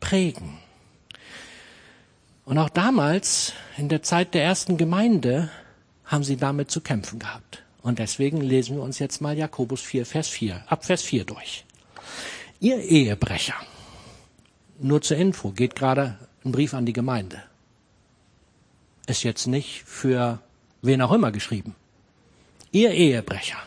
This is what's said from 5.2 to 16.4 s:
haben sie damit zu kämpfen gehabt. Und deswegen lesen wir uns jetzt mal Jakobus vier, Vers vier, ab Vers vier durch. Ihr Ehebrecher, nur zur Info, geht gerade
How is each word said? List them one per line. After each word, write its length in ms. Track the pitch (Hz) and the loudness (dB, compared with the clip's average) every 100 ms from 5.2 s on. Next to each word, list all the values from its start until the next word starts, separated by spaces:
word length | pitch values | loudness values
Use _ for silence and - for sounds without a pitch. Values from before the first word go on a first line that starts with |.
| 127 131 165 - - _ _ _ | 4 0 -2 -6 -20 _ _ _
haben 200 | - 147 | -4 -2
sie 120 | 139 131 | 0 0
damit 340 | 135 143 147 | 0 0 -2
zu 120 | - | -4
kämpfen 360 | - 117 - 113 | -2 -4 -4 -10
gehabt. 440 | - - - - - _ | -12 -12 -16 -20 -20 _
Und 180 | 120 117 | -4 -2
deswegen 420 | 110 - 139 156 | -4 -2 0 0
lesen 360 | 139 131 123 143 | 2 2 2 -4
wir 60 | |
uns 160 | 131 131 | -6 -6
jetzt 220 | 139 - | -6 -4
mal 160 | 151 151 | -4 -4
Jakobus 440 | 156 - 120 131 | -4 -4 -4 -4
vier, 260 | - 131 120 | -4 -4 -2
Vers 220 | 156 156 | -4 -4
vier, 340 | - 113 87 - | -4 -4 -4 -4
ab 180 | 156 | -4
Vers 180 | - 180 | 0 -2
vier 220 | - 131 | 0 -4
durch. 400 | - - - - - _ _ - - - - - - - | -4 -10 -12 -14 -16 _ _ -20 -18 -14 -14 -14 -18 -2
Ihr 180 | 214 254 | 0 2
Ehebrecher, 760 | - 160 123 104 - 90 - - - - - - - - _ _ _ _ _ - | 4 6 6 2 -2 -2 -4 -6 -12 -18 -20 -20 -20 -20 _ _ _ _ _ -6
nur 240 | 135 147 | 2 2
zur 140 | - 151 | 2 2
Info, 340 | 185 - 101 | 2 2 -4
geht 240 | 98 123 | 0 0
gerade 420 | - 135 131 139 107 - _ | 2 2 2 0 -4 -16 _